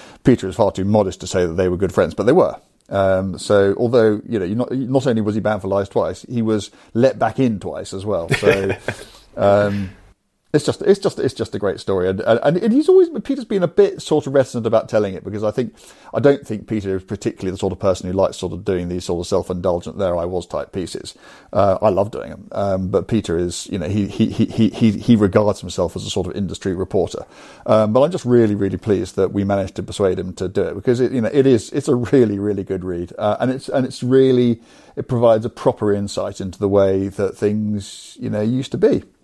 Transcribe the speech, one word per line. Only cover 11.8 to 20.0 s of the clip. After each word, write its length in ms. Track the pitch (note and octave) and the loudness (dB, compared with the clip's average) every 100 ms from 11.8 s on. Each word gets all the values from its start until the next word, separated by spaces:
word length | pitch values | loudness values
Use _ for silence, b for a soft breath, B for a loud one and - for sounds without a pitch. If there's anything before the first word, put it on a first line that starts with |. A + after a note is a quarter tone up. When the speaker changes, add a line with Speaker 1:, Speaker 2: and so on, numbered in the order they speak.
Speaker 1:
story, 260 | - G2 F2+ | -2 0 0
and, 140 | F#2+ | 0
and, 360 | - A2+ C#3+ F3 | 0 2 2 0
and 160 | A#3 | 2
he's 140 | B3+ D#4 | 2 6
always, 220 | F#4+ E4+ C4+ - | 6 4 0 -6
Peter's 200 | C#4 A#3 | -6 -4
been 180 | G3 | -2
a 40 | F3 | 0
bit 340 | - G3+ - | 4 2 0
sort 260 | - D#3 C3+ | -2 0 2
of 60 | |
reticent 320 | C#3 B2 A#2+ A2 | 2 2 -2 0
about 220 | A2 - | 0 2
telling 260 | A2 G2+ | 0 0
it, 120 | F#2+ F#2+ | -4 -8
because 180 | G2+ | -4
I 80 | G#2+ | -2
think, 240 | G#2 A#2 B B B B | -2 -4 B B B B
I 80 | - | 2
don't 260 | C3+ C#3 - | 4 4 -2
think 200 | G#2 - | -10 -6
Peter 280 | A2+ G2 F#2+ | -6 -4 -6
is 80 | |
particularly 480 | - G#2 - - F#2+ | -6 -6 -6 -6 -6
the 60 | F#2 | -4
sort 160 | G2 | -4
of 60 | F2+ | -2
person 300 | G2 F2+ F#2 | 0 0 -2
who 40 | |
likes 240 | F#2 F#2+ - | 0 -2 -2
sort 160 | F2+ | -8
of 100 | F2+ | -6
doing 240 | G2+ F#2 F2 | -4 -4 -4
these 160 | F2+ | -6
sort 160 | - F2 | -4 -4
of 80 | F2+ | -2
self-indulgent, 720 | F#2+ - F#2 F#2 F2 - | -2 -2 -4 -2 -2 -6
"There 180 | - | -6